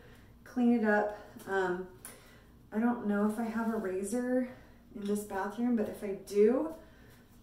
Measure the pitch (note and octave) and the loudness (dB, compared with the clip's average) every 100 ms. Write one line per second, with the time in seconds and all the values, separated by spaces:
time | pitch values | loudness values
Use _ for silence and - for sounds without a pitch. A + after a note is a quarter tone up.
0 | - - - - - B3+ A#3+ A#3 G#3+ G#3 | -18 -20 -20 -20 -10 2 4 4 4 2
1 | - - - - - F#3+ F3+ F3+ F#3 - | 2 -4 -16 -18 -4 -2 0 -2 -6 -14
2 | - - - - - - - G#3+ A#3+ A#3+ | -20 -20 -20 -20 -20 -20 -6 0 2 2
3 | G#3 G3+ G#3+ A3+ A3 A3 A3+ G#3+ F#3 F#3+ | 0 2 2 0 -4 -2 -2 -2 -2 -4
4 | G3+ A#3+ B3 B3+ B3 - - - - G#3 | -2 -2 0 0 0 -8 -20 -20 -18 -8
5 | G3+ G#3 - G3 G3+ G#3 A#3+ A#3 G#3 - | -2 -2 -2 -6 -4 -2 0 0 0 -4
6 | G#3 F#3+ - G3+ A3 C#4 D#4+ - - - | -8 -8 -2 6 6 6 0 -6 -16 -20
7 | - - - - | -20 -20 -20 -20